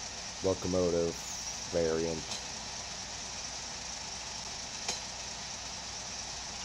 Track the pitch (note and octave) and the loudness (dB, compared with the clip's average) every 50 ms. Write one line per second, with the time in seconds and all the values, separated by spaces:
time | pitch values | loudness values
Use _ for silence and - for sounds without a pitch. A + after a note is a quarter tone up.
0 | - - - - - - - - F#2+ F#2+ F#2 - - F2+ F#2 F2+ F2+ F2 E2+ E2+ | -6 -6 -6 -6 -6 -6 -4 2 4 4 4 4 4 6 6 8 8 8 8 8
1 | E2+ E2+ E2 - - - - - - - - - - - F2 E2+ E2 D#2+ D#2+ D#2+ | 6 4 2 0 -4 -4 -4 -4 -4 -4 -4 -4 -2 2 4 6 6 8 6 6
2 | E2 E2 E2 D#2 - - - - - - - - - - - - - - - - | 4 4 2 0 -2 -2 -4 -4 -4 -4 -6 -6 -6 -6 -6 -6 -6 -6 -6 -6
3 | - - - - - - - - - - - - - - - - - - - - | -6 -6 -6 -6 -6 -6 -6 -6 -4 -4 -4 -4 -4 -6 -6 -6 -4 -4 -4 -4
4 | - - - - - - - - - - - - - - - - - - - - | -4 -4 -4 -4 -4 -4 -6 -6 -4 -4 -4 -4 -4 -4 -4 -2 0 0 0 0
5 | - - - - - - - - - - - - - - - - - - - - | -2 -4 -6 -6 -6 -6 -6 -6 -6 -6 -6 -6 -6 -6 -6 -6 -6 -6 -6 -6
6 | - - - - - - - - - - - - | -6 -6 -6 -6 -4 -4 -6 -6 -6 -6 -6 -4